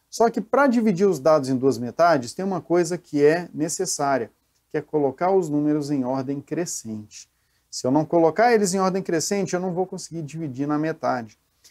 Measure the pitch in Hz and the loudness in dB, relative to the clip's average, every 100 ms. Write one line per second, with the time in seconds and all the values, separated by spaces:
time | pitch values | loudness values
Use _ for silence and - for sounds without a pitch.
0 | _ - 226 226 - 254 285 233 220 170 | _ 0 0 0 -2 2 4 4 2 2
1 | 202 156 147 156 131 131 135 117 120 - | 2 2 4 4 2 0 2 0 -4 2
2 | 170 147 117 - 190 180 - 175 165 175 | 4 4 0 -6 -4 -4 0 0 0 -4
3 | - 147 147 170 175 135 160 - 180 - | -4 4 4 4 -2 -6 -4 -4 -4 -2
4 | 143 131 110 _ _ _ _ 151 147 156 | 0 0 -2 _ _ _ _ -8 -4 -2
5 | 139 135 175 196 165 147 151 151 143 147 | -2 0 0 2 2 0 0 0 -2 -2
6 | 127 135 131 143 - 156 180 - 110 107 | -2 -4 -4 -8 -6 -8 -6 -8 -10 -12
7 | 107 - - _ _ _ _ - 127 143 | -12 -20 -20 _ _ _ _ -6 0 0
8 | 151 170 165 160 240 226 202 190 190 190 | 2 4 4 4 4 4 2 0 0 -2
9 | 190 175 - 202 180 180 185 175 185 190 | -2 -2 -2 -2 -2 -4 -4 -4 -6 -8
10 | - 165 143 160 156 123 143 151 160 160 | -12 -10 -10 -8 -8 -6 -2 -2 -2 -2
11 | 127 127 110 _ _ _ _ | -2 -2 -6 _ _ _ _